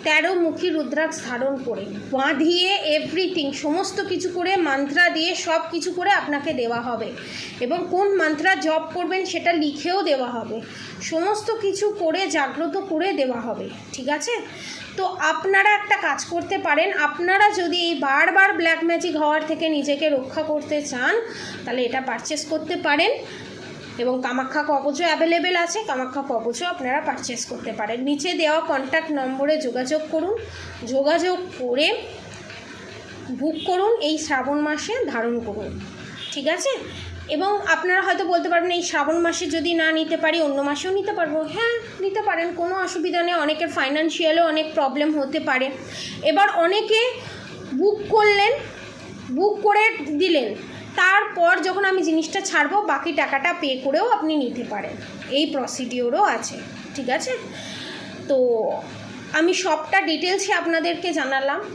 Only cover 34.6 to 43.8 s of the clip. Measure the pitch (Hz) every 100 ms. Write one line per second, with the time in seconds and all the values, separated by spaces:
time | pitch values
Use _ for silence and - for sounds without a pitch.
34.6 | 302 302 339 480 320 233 233 233 226 208
35.6 | 190 196 190 - - - - 294 269 359
36.6 | 554 508 - - - - - 302 381 415
37.6 | 392 311 359 370 381 359 359 349 320 339
38.6 | 349 349 330 311 285 339 339 330 349 330
39.6 | 330 330 320 320 320 320 320 330 294 277
40.6 | 277 285 370 392 392 381 320 311 311 349
41.6 | 466 466 - - 381 403 415 330 339 349
42.6 | 349 381 349 349 339 349 339 349 294 311
43.6 | 330 339